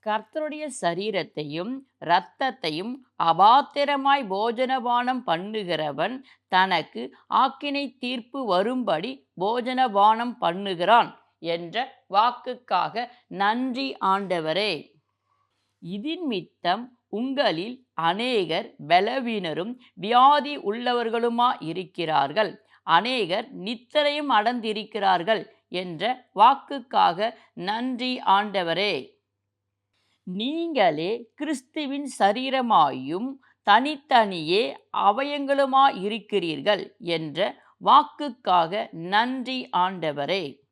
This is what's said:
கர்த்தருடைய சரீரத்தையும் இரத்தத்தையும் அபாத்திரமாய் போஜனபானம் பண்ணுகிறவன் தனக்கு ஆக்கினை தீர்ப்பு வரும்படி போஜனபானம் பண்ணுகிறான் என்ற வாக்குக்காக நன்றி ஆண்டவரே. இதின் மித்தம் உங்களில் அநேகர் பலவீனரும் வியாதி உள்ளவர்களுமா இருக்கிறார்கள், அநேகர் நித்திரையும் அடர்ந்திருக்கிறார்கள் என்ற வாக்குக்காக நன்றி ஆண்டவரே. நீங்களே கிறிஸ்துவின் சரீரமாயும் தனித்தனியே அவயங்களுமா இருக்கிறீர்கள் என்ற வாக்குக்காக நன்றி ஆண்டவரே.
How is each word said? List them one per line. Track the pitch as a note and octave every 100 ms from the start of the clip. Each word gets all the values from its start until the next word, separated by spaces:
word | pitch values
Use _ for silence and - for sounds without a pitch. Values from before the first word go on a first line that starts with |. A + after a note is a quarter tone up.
| -
கர்த்தருடைய | G#3+ G#3 D#4 D4+ D4+ D4+ B3
சரீரத்தையும் | F3 E3+ G#3 G3 D#3 - D3+ D3+ F#3+ C4 C4 _
இரத்தத்தையும் | D3+ F3+ F#3 _ C4+ A3+ E3+ D#3 G3+ B3+ _ _
அபாத்திரமாய் | E3 D#3+ G3+ B3+ C#4 - C#4+ C#4+ C4+ C#4 A3+
போஜனபானம் | F#3+ A3 A3+ B3+ C4 A#3+ A#3+ B3 B3+
பண்ணுகிறவன் | B3 E3 F#3+ A3 F#3 D#3+ D3+ C#3+ F3+ C4 - _ _
தனக்கு | F#3 F#3+ F3 D#3 - B3 _ _
ஆக்கினை | G#3 C4 B3+ D4 C#4 C#4 _
தீர்ப்பு | B3 B3+ A3+ C#4 B3
வரும்படி | F3+ G#3 B3+ A3 D#3+ G3+ C4+ _ -
போஜனபானம் | F#3+ A#3+ A#3+ B3+ B3+ G3 G3+ A3 A#3+ A#3
பண்ணுகிறான் | E3+ F3 G3+ F3 F3 A#3 G3+ - _ _
என்ற | E3 E3+ E3+ F#3+ C4 - _
வாக்குக்காக | F#3+ A#3 B3 - B3 _ F#3 D#3+ E3+ B3 _ _ F3
நன்றி | G3 A3+ C4 B3 C4+ -
ஆண்டவரே. | F#3+ F#3+ G3 F3+ D#3 D#3+ G#3 D#3 - _ _ _ _ _ _ _ _ _
இதின் | E3+ G3 B3+ E4 E4
மித்தம் | G#3 D#3 _ F3 F#3+ B3 _ _
உங்களில் | G3+ B3+ C4+ B3+ D#3+ G3+ B3+ _ -
அநேகர் | E3 F#3 B3 A#3+ E3+ E3 A3 _ D3
பலவீனரும் | E3+ G3+ C4 A#3+ A3 F3+ D3+ F#3+ B3 - -
வியாதி | F#3 A#3+ C4+ D4 C#4 C#4+
உள்ளவர்களுமா | G3+ A3 B3 A#3+ A3+ A#3 A#3 A#3 A#3+ -
இருக்கிறார்கள், | D#3+ E3 F3 - E3 D3+ C#3 D#3+ G3+ - _ _ -
அநேகர் | E3 G#3+ C4 F3+ F#3 - F3
நித்திரையும் | F#3 A#3+ _ D4+ D4 D4 D4
அடர்ந்திருக்கிறார்கள் | A3+ G#3+ B3 A3 G#3+ G#3+ A3 G3 F#3 E3+ A3 D3 _ _ F3+
என்ற | F3+ D#3+ G3+ B3+ _ F3
வாக்குக்காக | A3+ C#4 - C#4 A#3 G#3+ F#3 E3+ A3 A#3+ _ -
நன்றி | F3 A3 B3+ B3 B3+ B3+ -
ஆண்டவரே. | G3 G#3+ F#3+ E3+ E3 G3+ D#3 B2 _ _ _ _ _ _ _ _ _ _ _ -
நீங்களே | F#3 A#3 D#4+ E4+ C#4+ F#3 D3+ E3+ A#3 A#3+ _
கிறிஸ்துவின் | D4 D4 _ - C#4+ C#4 C#4+
சரீரமாயும் | - G3+ G#3+ C4 C4 A#3+ G#3 D3 C3 C3 E3+ B3 C4+ _ _ -
தனித்தனியே | G#3 C4+ D4+ _ B3+ G#3+ F3+ D3+ F#3 C4+ - _ -
அவயங்களுமா | G3 G#3+ C#4 C#4+ C#4 C#4 C#4 C4 C4+ -
இருக்கிறீர்கள் | F#3 A3 - G3+ F3 D3 D#3+ G3+ - _ F3
என்ற | E3 D#3+ C#3+ G#3+ - _ _
வாக்குக்காக | F#3 B3+ C#4 - D4 - - F3+ E3 G3+ A3+ E3 E3+
நன்றி | G#3 A#3+ C4 B3 C4 B3+ F3
ஆண்டவரே. | F3+ F#3+ D#3+ C#3+ C#3+ F#3+ D#3 B2 _